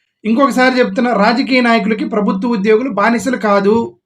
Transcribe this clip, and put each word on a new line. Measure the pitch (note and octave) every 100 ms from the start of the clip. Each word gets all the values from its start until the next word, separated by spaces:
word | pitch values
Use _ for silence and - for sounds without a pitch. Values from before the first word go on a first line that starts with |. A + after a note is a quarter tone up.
| _ _
ఇంకొకసారి | G#3+ A#3 C4+ A3+ B3+ B3
చెప్తున్నా, | G3+ G3 A#3+
రాజకీయ | G3 G#3+ A#3+ G#3+ B3+
నాయకులకి | A#3 A3+ G3+ A3
ప్రభుత్వ | - G#3+ G3+ F#3+ A#3+
ఉద్యోగులు | A3+ G#3+ G#3+ C4
బానిసలు | G3+ A3 A#3 C4+ B3
కాదు. | G#3+ G3+ G3 A#3 A#3 -